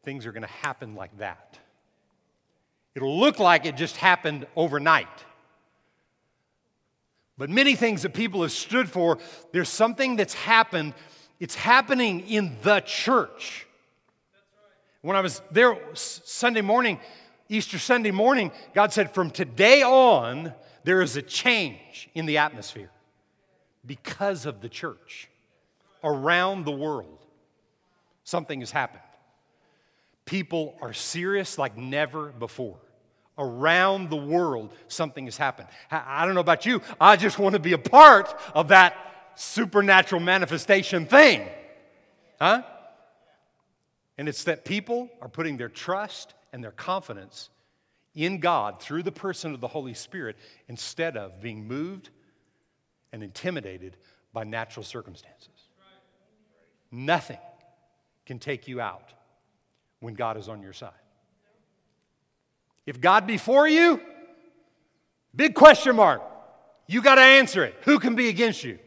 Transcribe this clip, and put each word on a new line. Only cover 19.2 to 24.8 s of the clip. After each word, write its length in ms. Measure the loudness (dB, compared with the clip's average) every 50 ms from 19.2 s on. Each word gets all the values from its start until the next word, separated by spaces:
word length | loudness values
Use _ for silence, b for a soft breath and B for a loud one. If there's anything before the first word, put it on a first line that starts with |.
| -4 -4
today 500 | -4 -8 -8 -8 0 4 6 8 8 6
on, 720 | 6 4 4 6 6 6 4 4 0 -4 -8 -10 -12 -14 -16 b b b b b b
there 180 | 0 0 0
is 140 | 0 -2 -4
a 80 | -10 -10
change 880 | -8 -10 -4 -2 -2 -2 0 -4 -6 -10 -14 -20 -20 -20 -20 -20 _ _
in 140 | -8 -6
the 100 | -2 0
atmosphere 540 | 0 0 -2 -4 -12 -18 -18 -18 -18 -20 -20 _ _ _ _ _ _ _ _ _ _ _ _ _ _ _ _ _ _ _
because 640 | -18 -18 -16 _ -16 -10 -4 -4 -4 -4 -6 -10
of 160 | -12 -12 -12
the 80 | -16 -16
church 580 | -14 -12